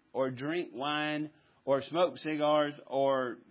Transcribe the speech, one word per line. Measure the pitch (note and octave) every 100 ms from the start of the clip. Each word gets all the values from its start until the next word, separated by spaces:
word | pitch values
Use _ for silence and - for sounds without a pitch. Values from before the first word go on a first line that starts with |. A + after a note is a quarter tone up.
| _
or | B2 C3
drink | B2+ C#3+ E3+ D#3+
wine | A#2 C#3+ D3+ D3+ D3+ D3+ - _ _
or | - C3+
smoke | B2+ D#3 F3 B2+
cigars | D#3 D3+ D3+ D3+ D3 C#3+ -
or | C3+ C#3 C3+ B2 - -